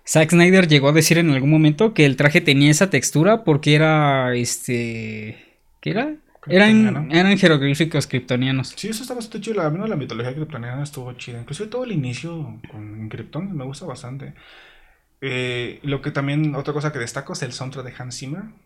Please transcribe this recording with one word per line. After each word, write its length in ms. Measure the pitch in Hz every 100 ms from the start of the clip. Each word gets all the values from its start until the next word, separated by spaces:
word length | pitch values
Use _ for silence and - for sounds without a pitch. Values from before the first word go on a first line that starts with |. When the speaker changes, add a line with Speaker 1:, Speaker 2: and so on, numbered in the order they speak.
| -
Speaker 1:
Zack 220 | 156 160
Snyder 380 | 175 175 190 170
llegó 200 | 147 139
a 40 |
decir 240 | 156 151 170
en 120 | 165
algún 180 | 135 135
momento 440 | 156 151 147 220
que 120 | - 143
el 100 | 127
traje 240 | 147 170
tenía 320 | 156 139 147
esa 180 | 151 190
textura 540 | 135 - 147 180 226
porque 320 | 196 143 151 151
era, 580 | 156 156 147 135 127
este, 1080 | 123 120 - - 120 117 113 110 107 107 - _ _ _ _
¿qué 80 | 151
era? 240 | 190 294 302 _ _ 147
Eran, 360 | 180 214 220
Speaker 2:
Kryptoniano. 300 | 214 143 151
Speaker 1:
eran 240 | 165 190 196
jeroglíficos 680 | 185 151 139 143 160 151 -
kryptonianos. 600 | 131 - 123 131 135 127 -
Speaker 2:
Sí, 100 | 208
eso 140 | 220
está 120 | 269
bastante 280 | 247 220 220
chido, 160 | 226 208
la, 80 | 156
al 60 |
menos 160 | 165 220
la 80 | 165
mitología 360 | 123 113 123
kryptoniana 500 | 143 156 120 120 131
estuvo 280 | 143 135 123
chida. 240 | 123 - 117
Inclusive 300 | 117 147 214
todo 140 | 247
el 80 | 254
inicio 680 | 170 127 120 165 165 127 110 -
con, 240 | 104 107 104
en 120 | 110
Krypton 460 | 110 107 147 196 156
me 100 | 131
gusta 200 | 139 180
bastante. 500 | 127 123 135 135 - - - - _ _ _ _ _
Eh, 600 | 135 127 127 123 117 -
lo 180 | 143 139
que 100 | 147
también, 440 | 143 139 147 151 135
otra 180 | 143
cosa 200 | 147 147
que 60 | 143
destaco 340 | 117 139 139
es 100 | 175
el 80 | 127
soundtrack 340 | 123 131 135 123
de 80 | -
Hans 200 | 127 -
Zimmer. 260 | 131 170 220 -